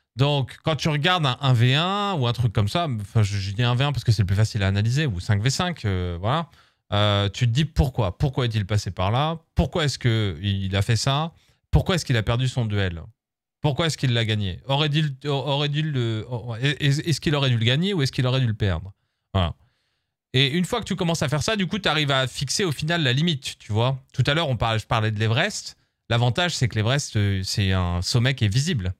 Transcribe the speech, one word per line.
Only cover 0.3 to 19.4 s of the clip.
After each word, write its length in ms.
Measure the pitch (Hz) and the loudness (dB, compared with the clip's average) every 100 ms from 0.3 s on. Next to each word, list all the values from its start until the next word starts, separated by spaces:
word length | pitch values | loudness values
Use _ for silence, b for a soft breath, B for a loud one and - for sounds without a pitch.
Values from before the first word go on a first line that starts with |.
| 143 127 - | 2 -2 -4
quand 140 | 160 156 | -2 0
tu 100 | 165 | 0
regardes 380 | 147 175 185 143 | 0 2 2 0
un 120 | 123 | 0
un 100 | 139 | 2
v 220 | 120 123 139 | 4 4 2
un 380 | 180 202 202 | 0 0 -2
ou 120 | 175 120 | 0 0
un 60 | |
truc 200 | 117 120 | 0 0
comme 160 | 110 104 | 0 0
ça, 180 | 170 170 113 | 0 -2 -4
enfin, 200 | 101 113 | -2 0
je, 160 | 101 101 | 2 0
je 140 | 98 | -4
dis 120 | 98 | 0
un 120 | 123 123 | 2 2
v 80 | |
un 80 | 143 | 0
parce 140 | 127 - | 0 2
que 80 | |
c'est 80 | 110 | 2
le 60 | 92 | 2
plus 80 | 98 | 2
facile 260 | 110 104 | 0 2
à 40 | 98 | 0
analyser, 380 | 101 113 135 156 | 2 2 0 0
ou 140 | 87 | -2
cinq 220 | - 101 | 0 0
v 80 | 123 | 2
cinq, 340 | - 180 - | 0 -2 -2
euh, 340 | 104 92 90 85 | -2 -2 -2 -4
voilà, 280 | 101 156 165 b b b - | -2 -2 -4 b b b -4
euh, 340 | 104 104 101 101 | 2 2 2 0
tu 180 | - 123 | 0 0
te 60 | |
dis 140 | 117 160 | 2 2
pourquoi ? 520 | - 143 - 95 - | 2 2 0 -4 -2
Pourquoi 280 | 147 139 120 | -2 0 -2
est-il 200 | 107 95 | -2 -2
passé 260 | 107 - | -2 -2
par 200 | 92 95 | -2 0
là ? 280 | 120 156 165 - - | 0 -2 -4 -4 -2
Pourquoi 280 | 156 180 | 0 0
est-ce 160 | 147 - | -2 0
que 380 | 123 113 104 76 | 0 0 -2 -2
il 320 | 101 98 95 98 | -2 -2 0 0
a 60 | |
fait 140 | 101 113 | 0 0
ça ? 380 | 139 139 165 b b b _ | 0 -2 -4 b b b _
Pourquoi 260 | - 117 180 | 2 2 0
est-ce 100 | - | 0
qu'il 100 | 117 | 0
a 80 | |
perdu 240 | 107 120 127 | 0 0 0
son 180 | - 110 | -2 -2
duel ? 380 | 104 95 82 82 - _ _ _ _ | 0 -2 -4 -12 -20 _ _ _ _
Pourquoi 280 | 151 135 165 | -2 0 -2
est-ce 100 | - | 0
qu'il 160 | 135 | 0
l'a 100 | 117 | 2
gagné ? 380 | 110 110 98 - - | 0 -2 -2 -6 -2
Aurait-il, 500 | 139 156 151 151 135 147 | 0 2 0 0 -2 -4
aurait-il 640 | 139 139 139 147 147 156 | -2 -2 -2 0 -2 -2
le, 340 | 135 117 110 117 123 120 110 | 0 -2 -2 -6 -8 -8 -2
est-ce, 400 | 139 147 139 143 | -2 0 0 0
est-ce 180 | 170 139 | 0 -2
qu'il 160 | 175 147 | 0 0
aurait 140 | 135 | 2
dû 80 | 117 | 2
le 80 | 113 | 2
gagner 280 | 135 190 | 2 0
ou 80 | 190 | 0
est-ce 100 | 131 | -2
qu'il 140 | - 127 | 0 0
aurait 120 | 131 | 2
dû 80 | 120 | 0
le 60 | |
perdre ? 400 | 107 101 82 92 - _ _ _ | 0 0 -2 -6 -16 _ _ _
Voilà. 220 | 98 | 0